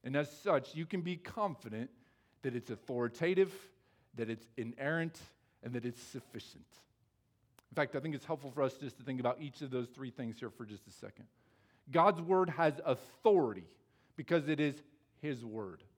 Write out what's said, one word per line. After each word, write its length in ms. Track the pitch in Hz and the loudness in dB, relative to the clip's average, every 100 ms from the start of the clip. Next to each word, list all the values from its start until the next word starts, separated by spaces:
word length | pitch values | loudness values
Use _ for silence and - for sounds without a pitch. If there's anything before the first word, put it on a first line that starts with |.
And 120 | 127 143 | 0 0
as 160 | 151 - | 0 -4
such, 320 | 202 151 127 | 2 2 2
you 140 | 156 165 | -8 -4
can 140 | 190 | -2
be 140 | 170 175 | -2 -6
confident 760 | - - 202 156 - 107 127 - _ _ _ _ | -8 -2 -2 -2 -8 -6 -8 -12 _ _ _ _
that 140 | 139 120 | -4 -4
it's 160 | - | -6
authoritative, 840 | 110 - 123 120 - 165 185 185 - - _ _ _ _ 113 | -10 -4 0 -2 0 2 4 4 0 -18 _ _ _ _ -6
that 120 | 113 | -4
it's 200 | 113 - - | -4 -8 -8
inerrant, 640 | 113 120 139 165 165 165 - _ _ _ | -8 -4 -2 0 -2 -6 -20 _ _ _
and 100 | 123 | -8
that 120 | 123 120 | -4 -6
it's 160 | 117 | -8
sufficient. 640 | - 131 - 110 - - - - _ _ _ _ _ _ _ _ _ | -14 -14 -12 -14 -14 -20 -20 -20 _ _ _ _ _ _ _ _ _
In 60 | - | -2
fact, 200 | 143 143 | 0 -2
I 40 | |
think 160 | 156 143 | -4 -6
it's 100 | - | -4
helpful 240 | 151 139 | -6 -6
for 140 | 131 | 0
us 100 | 135 | 0
just 240 | - 135 - | 0 -12 -10
to 60 | |
think 160 | 123 127 | -8 -2
about 200 | 120 123 | 0 0
each 220 | 147 - | -8 -10
of 80 | 135 | -6
those 200 | 127 120 | -4 -6
three 200 | - 131 | -10 -12
things 300 | - 117 113 | -8 -8 -6
here 100 | 117 | -10
for 160 | - 110 | -10 -12
just 220 | 101 - | -12 -16
a 40 | |
second. 360 | - 104 - 107 _ _ _ _ _ - | -16 -16 -16 -20 _ _ _ _ _ 0
God's 300 | 165 185 170 | 6 6 4
Word 280 | 170 185 180 | 2 4 4
has 320 | 147 160 139 | 4 4 4
authority 840 | 160 127 - - 226 196 127 92 87 - _ _ _ - | 0 -2 -4 2 6 6 6 0 -12 -20 _ _ _ -12
because 320 | - 170 143 | 2 2 4
it 120 | 147 | 2
is 160 | 151 143 - _ _ _ | 2 0 -14 _ _ _
His 220 | 147 127 | -6 -6
Word. 400 | 113 110 98 80 - | -6 -8 -8 -12 -20